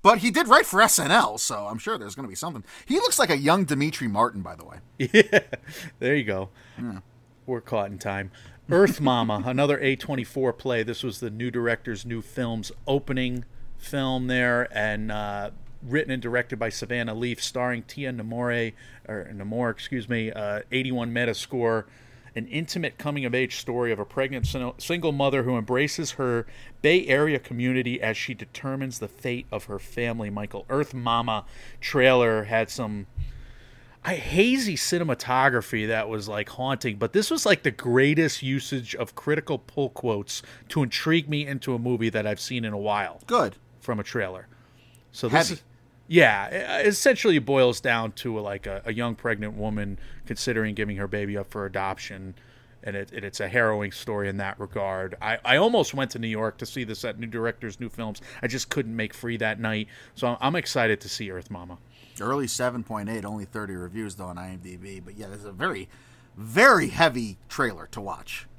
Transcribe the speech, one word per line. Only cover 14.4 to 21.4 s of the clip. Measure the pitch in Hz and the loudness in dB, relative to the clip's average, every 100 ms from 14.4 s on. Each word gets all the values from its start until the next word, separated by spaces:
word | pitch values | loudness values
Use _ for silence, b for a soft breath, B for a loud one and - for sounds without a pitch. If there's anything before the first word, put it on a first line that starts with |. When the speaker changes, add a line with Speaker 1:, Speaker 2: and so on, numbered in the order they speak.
| 123 120 120 107 | 4 2 0 0
Speaker 2:
and, | 107 107 107 | 0 0 -2
uh, | 107 104 101 101 - - - | -4 -4 -4 -8 -10 -14 -12
written | 123 143 156 | -2 -2 0
and | 131 | -4
directed | 120 123 120 113 | 0 -2 -2 -4
by | 113 | -4
Savannah | - 104 123 113 | -4 -4 -2 -2
Leaf, | 110 120 113 | -2 -4 -4
starring | - 127 123 120 | -6 -2 -2 -2
Tia | - - 135 | -8 -10 -8
Namore, | 127 110 117 123 120 113 - B B - | -6 -6 -4 0 0 -2 -6 B B -10
or | 107 78 | -8 -8
Namor, | 104 98 113 120 | -10 -6 -2 -2
excuse | 107 - 131 107 | -4 -6 -6 -2
me, | 117 110 | -2 -2
uh, | 110 104 104 - | -4 -4 -4 -2
eighty-one | 131 131 127 117 | -2 -2 -2 -2
Metascore, | 120 120 107 | 0 0 -2